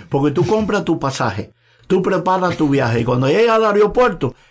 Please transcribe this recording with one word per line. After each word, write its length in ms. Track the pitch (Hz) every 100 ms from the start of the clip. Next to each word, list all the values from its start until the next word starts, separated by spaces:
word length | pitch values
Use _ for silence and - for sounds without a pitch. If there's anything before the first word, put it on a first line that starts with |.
| -
porque 220 | 139 143
tú 140 | 139
compras 380 | 180 214 202 208
tu 140 | 170 160
pasaje, 520 | 139 - 120 101 - _ _ _ -
tú 140 | 185
preparas 560 | 185 185 180 185 180 -
tu 120 | 151
viaje, 320 | 135 117 117
y 20 |
cuando 240 | 117 123 135
llegas 280 | 185 233 220
al 80 |
aeropuerto, 720 | 220 202 208 - 247 170 131 - _